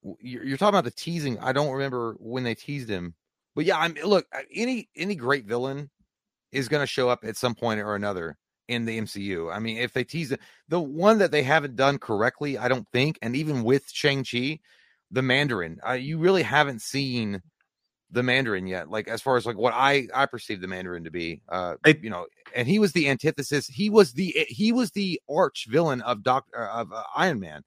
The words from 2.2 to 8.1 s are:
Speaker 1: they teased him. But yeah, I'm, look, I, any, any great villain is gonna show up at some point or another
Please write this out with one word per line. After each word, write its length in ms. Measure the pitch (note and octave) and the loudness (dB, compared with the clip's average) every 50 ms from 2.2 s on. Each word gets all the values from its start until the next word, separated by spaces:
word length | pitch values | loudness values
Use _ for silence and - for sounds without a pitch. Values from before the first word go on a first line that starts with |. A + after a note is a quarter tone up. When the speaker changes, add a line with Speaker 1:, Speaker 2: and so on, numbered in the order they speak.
| G2+ A2 A#2+ C3 B2+ | -12 -8 -6 -4 -2
Speaker 1:
they 120 | A#2+ A2 | -2 -4
teased 340 | - - - D3 C#3+ B2 A2 | -4 -6 -10 -8 -8 -6 -4
him. 240 | G2+ F2+ F2 E2+ E2 _ _ _ _ _ _ _ _ | -6 -4 -6 -8 -12 _ _ _ _ _ _ _ _
But 120 | C#3+ D#3 | -2 0
yeah, 120 | F3 F3+ | 2 2
I'm, 160 | D#3 D#3+ E3+ D#3+ D3 D#3 | 2 0 -2 -2 -2 0
look, 220 | G3 G#3 F3+ - - - | 2 2 2 2 0 -10
I, 120 | - - - - | -12 -12 -10 -6
any, 340 | F3 A3+ B3 C4 A3+ - - _ | -4 -2 -2 -2 -4 -6 -10 _
any 180 | - E3 G3+ G#3 | -8 -6 -6 -4
great 320 | D3+ A#2+ B2 C#3+ C#3 A2+ | -4 0 0 0 0 0
villain 460 | G2+ A2+ A#2+ B2+ C3+ C3+ C#3+ D3 C#3 _ _ _ _ _ _ _ _ _ _ _ _ | -4 -4 -2 -2 -4 -6 -8 -10 -14 _ _ _ _ _ _ _ _ _ _ _ _
is 160 | - C3+ C3 | -6 -6 -2
gonna 180 | A2+ D3 D3 C#3 | 0 0 0 0
show 240 | B2 - - B2+ B2 | -2 0 0 2 2
up 140 | B2 - - | 0 0 -4
at 140 | A2 G#2+ | -10 -6
some 180 | - - B2 A#2 | -2 -2 -2 -2
point 240 | - - A#2 A2 G#2+ | 0 -2 -2 0 0
or 160 | G2+ G#2+ G#2 | -2 -2 -4
another 420 | G2+ G2+ G#2 | -2 -2 -2